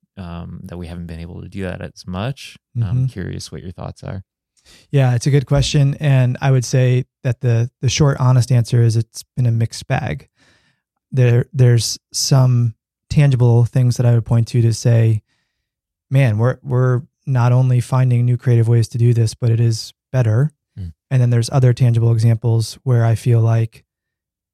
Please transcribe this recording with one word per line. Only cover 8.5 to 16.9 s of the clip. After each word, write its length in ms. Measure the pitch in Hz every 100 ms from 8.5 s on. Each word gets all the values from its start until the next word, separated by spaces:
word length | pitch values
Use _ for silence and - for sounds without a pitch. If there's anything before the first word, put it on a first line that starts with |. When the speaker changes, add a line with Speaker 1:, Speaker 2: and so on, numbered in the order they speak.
Speaker 2:
answer 300 | 120 113 120
is 140 | 117 113
it's 260 | 113 - -
been 120 | - 120
a 40 |
mixed 360 | 113 113 - -
bag. 420 | - - 147 - _ _ _ _ _ _ _ _
There, 360 | 135 123 120 -
there's 440 | 139 123 117 - - _
some 600 | - - 139 127 120 120 - _ _ _
tangible 560 | - 143 127 123 117
things 320 | 117 135 123 120
that 80 |
I 100 | 120
would 120 | 117 107
point 220 | 117 113
to, 120 | 120
to 140 | 117
say, 480 | 110 123 113 113 110 - _ _ _ _ _ _ _ _
"Man, 260 | 135 131 107
we're, 220 | 120 127
we're 400 | 147 123 127